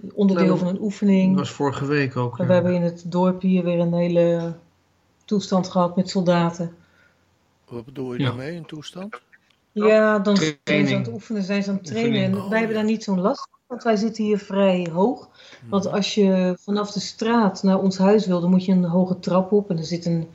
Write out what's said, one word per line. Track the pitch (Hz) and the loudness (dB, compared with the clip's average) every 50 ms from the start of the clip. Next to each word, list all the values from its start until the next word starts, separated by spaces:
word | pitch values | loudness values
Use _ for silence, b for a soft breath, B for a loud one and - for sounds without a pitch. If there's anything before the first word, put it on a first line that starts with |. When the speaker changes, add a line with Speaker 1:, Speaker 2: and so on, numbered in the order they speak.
| - - - | -18 -14 -4
Speaker 1:
onderdeel | - 202 190 190 175 185 | 0 2 2 4 4 4
Speaker 2:
Nou, | 185 185 175 | 4 2 2
Speaker 1:
van | 185 175 | 0 -2
een | 190 - | -4 -4
oefening." | 220 208 196 - 208 202 196 190 190 190 | -4 -6 -6 0 2 4 4 4 4 4
Speaker 2:
dat | 185 190 | 2 2
was | 135 127 - | 0 -2 -4
vorige | - 143 139 127 - 139 | -2 -2 -2 -2 -2 -2
week | 139 147 147 139 127 131 127 | -2 0 0 0 0 -2 -2
ook, | 123 120 - - | -4 -4 -2 -4
Speaker 1:
En | 180 | 0
Speaker 2:
ja. | 175 | 2
Speaker 1:
we | 185 | 2
hebben | 180 170 180 180 | 4 4 2 0
in | 175 | 0
het | 170 170 170 - - | 0 -2 -4 -6 -12
dorp | 170 165 180 185 185 185 185 | -6 -2 0 2 2 0 0
hier | - 190 185 180 170 | 0 2 2 2 2
weer | 175 175 170 | 0 0 0
een | 175 170 170 | 0 0 0
hele | 175 175 175 170 170 170 170 170 170 165 170 165 - _ _ _ _ _ _ _ _ _ _ _ _ _ | 0 0 0 2 2 2 2 2 0 -2 -6 -10 -12 _ _ _ _ _ _ _ _ _ _ _ _ _
toestand | - 214 202 190 - 196 185 175 180 | -4 -4 -4 -2 0 -2 -2 -2 0
gehad | - 185 180 175 175 | 0 0 0 0 0
met | 196 180 - | -2 -2 -2
soldaten. | - 202 180 180 175 175 170 170 170 - 170 170 - b b b b b b b b b b b _ _ _ _ _ _ _ _ | -2 -2 2 2 2 2 2 0 -2 -4 -8 -8 -8 b b b b b b b b b b b _ _ _ _ _ _ _ _
Speaker 3:
Wat | 123 120 113 | -14 -14 -14
bedoel | 127 135 139 131 127 123 | -14 -12 -10 -10 -8 -4
je | 123 | -4
Speaker 2:
Ja. | 139 | -4
Speaker 3:
daarmee, | 127 113 120 131 151 175 170 | -4 -4 -6 -8 -10 -10 -12
een | 156 | -14
toestand? | - 160 151 143 - - 180 190 214 - - _ _ _ _ _ _ _ _ _ _ | -14 -16 -16 -16 -16 -14 -14 -14 -14 -14 -18 _ _ _ _ _ _ _ _ _ _
Speaker 1:
Ja, | - 214 208 214 214 220 214 214 214 208 | -6 0 4 4 6 6 4 4 2 2
dan | 196 208 202 190 | 2 2 2 2
zijn | 160 156 | 2 0
ze | 147 | -2
aan | _ - | _ -4
Speaker 2:
Training. | - 151 151 147 139 131 131 123 | -2 0 2 2 2 2 0 -2
Speaker 1:
het | 117 117 | -4 -8
oefenen, | 214 - - 226 202 190 | -10 -10 -8 -6 -6 -4
zijn | 180 202 202 196 | -2 -2 -4 -2
ze | 196 | -4
aan | 196 | -4
het | 190 - | -6 -6
Speaker 2:
Oefening. | - 214 226 233 233 226 | -6 -6 -2 -2 0 0
Speaker 1:
trainen. | 202 190 190 190 202 | 0 0 0 0 -2
En | 190 | -4
Speaker 3:
Oh, | 202 | -2
Speaker 1:
wij | 214 226 | -2 -2
hebben | 226 220 220 214 | 0 0 -2 -2
Speaker 3:
ja. | 214 | 0
Speaker 1:
daar | 214 | 0
niet | 226 214 - | -2 -2 -2
zo'n | 208 196 185 | -4 -2 0
last | 175 214 277 - - - | 0 0 -2 -2 -8 -18
van, | _ _ _ - | _ _ _ -16
want | 247 226 - | -14 -6 -2
wij | 240 220 | 0 0
zitten | 196 220 220 220 - 214 | 0 0 -2 -2 -2 -2
hier | 208 208 196 | 0 0 -2
vrij | - - 190 196 196 190 185 180 180 170 | -2 -4 0 2 2 2 2 0 -2 -4
hoog. | 160 175 196 247 294 - - - B B B B B B B 117 | 0 0 0 0 0 -4 -10 -20 B B B B B B B -4
Want | 196 196 180 | -2 -2 -2
Speaker 3:
Mhm. | 190 - | 0 -2
Speaker 1:
als | 208 196 - - | -2 -2 -2 0
je | 214 202 190 190 185 185 180 180 - | 2 2 4 4 2 2 0 -2 -4
vanaf | - - 202 208 208 202 | -4 -4 -4 -4 -4 -4
de | - 196 | -6 -8
straat | - - - - 220 226 233 233 220 190 - - - | -8 -8 -8 -6 -2 0 2 2 2 2 0 0 0
naar | 196 190 190 | 2 2 2
ons | 190 190 185 - | 2 0 0 2
huis | 190 196 208 220 190 | 4 4 4 4 4
wil, | 185 180 175 | 2 0 0
dan | 170 175 | 2 2
moet | 185 180 180 | 2 2 2
je | - | 2
een | 190 180 180 | 2 2 2
hoge | 170 170 185 180 180 185 - | 2 2 0 0 0 -2 -6
trap | - 202 175 185 185 185 | -4 0 0 0 0 2
op | 214 208 202 - | 0 0 0 0
en | 185 165 | -4 -6
er | 156 | -4
zit | 156 175 170 - | -6 -6 -6 -4
een, | 175 170 165 165 165 b | -2 -2 -2 -4 -6 b